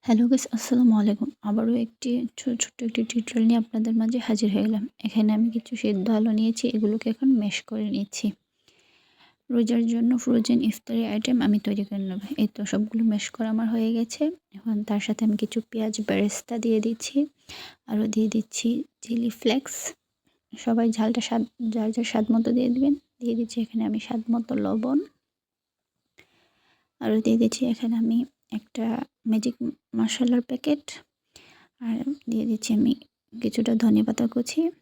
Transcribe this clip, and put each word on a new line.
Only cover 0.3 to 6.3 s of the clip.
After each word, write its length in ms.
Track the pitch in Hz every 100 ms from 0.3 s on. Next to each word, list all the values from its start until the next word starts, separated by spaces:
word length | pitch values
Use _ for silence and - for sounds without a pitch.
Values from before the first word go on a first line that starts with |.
| 254 -
আসসালামু 440 | 226 - 247 247 214
আলাইকুম। 320 | 208 208 277 -
আবারও 320 | 208 208 226 233
একটি 360 | 233 _ 247 247 247 -
ছো-, 220 | - 233
ছোট্ট 200 | - -
একটি 200 | 233 233
টিউটোরিয়াল 400 | 226 240 226 226 226
নিয়ে 140 | 233
আপনাদের 340 | 226 220 220 226
মাঝে 220 | 220 247
হাজির 300 | 233 214 208
হয়ে 140 | 202 214
গেলাম। 180 | 214 226 _
এখানে 300 | 214 226 214
আমি 140 | 214 233
কিছু 220 | 226 - 233
সেদ্ধ 320 | 214 196 202
আলু 220 | 214 226